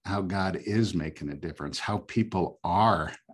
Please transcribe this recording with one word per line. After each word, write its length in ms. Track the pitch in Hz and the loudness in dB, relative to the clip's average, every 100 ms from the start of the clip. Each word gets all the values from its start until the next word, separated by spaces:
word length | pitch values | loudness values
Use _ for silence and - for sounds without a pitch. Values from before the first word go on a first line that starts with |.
| 101 | -4
how 160 | 101 | -4
God 340 | 92 98 95 87 | -2 0 0 -2
is 380 | 104 107 104 | 0 2 2
making 340 | 90 78 - 73 | 0 -4 -6 -8
a 40 | 73 | -6
difference, 420 | 82 76 73 - | -8 -8 -8 -6
how 200 | - 104 | -4 -4
people 640 | - 117 110 95 78 - | -2 0 0 0 -2 -2
are, 480 | 87 92 110 85 71 - _ | 0 4 6 4 0 -8 _